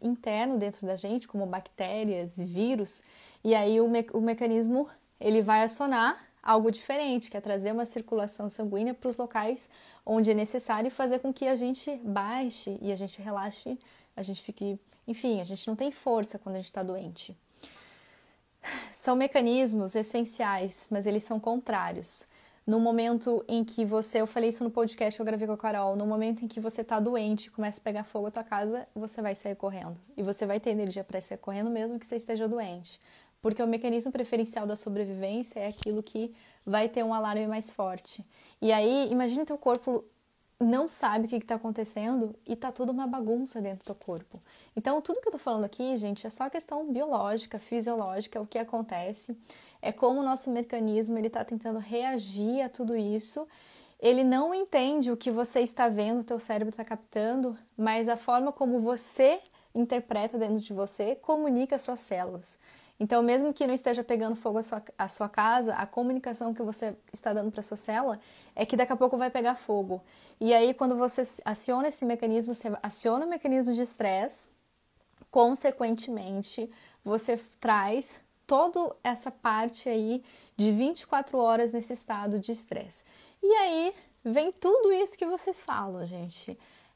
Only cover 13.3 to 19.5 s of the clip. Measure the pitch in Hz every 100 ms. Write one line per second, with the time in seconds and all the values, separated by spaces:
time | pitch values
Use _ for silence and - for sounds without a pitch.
13.3 | 202 202 - 262 254 - - _ - 190
14.3 | 190 - - 202 196 _ _ - 226 254
15.3 | 208 180 190 - 220 277 - 269 226 214
16.3 | 202 - 190 185 - 185 185 175 170 -
17.3 | - _ _ - - - - - _ _
18.3 | _ _ _ - - - - - 254 269
19.3 | 277 233